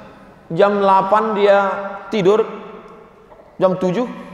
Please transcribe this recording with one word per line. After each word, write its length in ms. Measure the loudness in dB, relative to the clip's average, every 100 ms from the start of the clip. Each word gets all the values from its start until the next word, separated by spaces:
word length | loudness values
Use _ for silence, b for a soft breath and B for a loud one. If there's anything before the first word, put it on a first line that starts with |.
| -20 -20 -20 -20 -6
jam 240 | 2 2 2
delapan 520 | 2 2 2 0 0
dia 240 | 2 4 4 2 -4 -8 -12 -8
tidur, 360 | 0 2 2 0 -8 -16 -20 -20 -20 -20 -20 -20 -20 -20 -2
jam 160 | -2
tujuh 320 | 0 -2 -2 -4 -8 -12